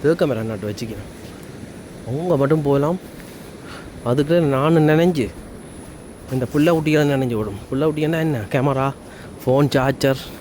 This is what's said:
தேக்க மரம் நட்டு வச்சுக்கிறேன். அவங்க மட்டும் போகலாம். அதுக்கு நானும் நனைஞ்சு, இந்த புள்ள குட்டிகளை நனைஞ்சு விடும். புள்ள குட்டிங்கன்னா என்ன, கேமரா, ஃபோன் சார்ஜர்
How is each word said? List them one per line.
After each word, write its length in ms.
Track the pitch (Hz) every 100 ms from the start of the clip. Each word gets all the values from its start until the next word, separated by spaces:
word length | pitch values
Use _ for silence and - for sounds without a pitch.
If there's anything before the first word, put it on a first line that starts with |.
தேக்க 260 | 143 170 160
மரம் 200 | 113 113
நட்டு 160 | 107 104
வச்சுக்கிறேன். 400 | 104 113 104 - - - - - - - - - - -
அவங்க 300 | 135 180 147
மட்டும் 220 | 139 156 143
போகலாம். 280 | 139 147 185 - - - - - - - - - - 117
அதுக்கு 280 | 127 147 170 151 135
நானும் 340 | 147 165 151
நனைஞ்சு, 360 | 156 175 156 101 - - - - - - - - - -
இந்த 140 | 127 123
புள்ள 160 | 151 156 165
குட்டிகளை 280 | 156 151 143
நனைஞ்சு 240 | 135 131 113
விடும். 200 | 104 104 -
புள்ள 140 | 135 156
குட்டிங்கன்னா 400 | 151 151 165 160
என்ன, 200 | 131 98 139
கேமரா, 340 | 139 131 135 135 - - - -
ஃபோன் 320 | - 131 143 135
சார்ஜர் 460 | 131 123 139 127 - -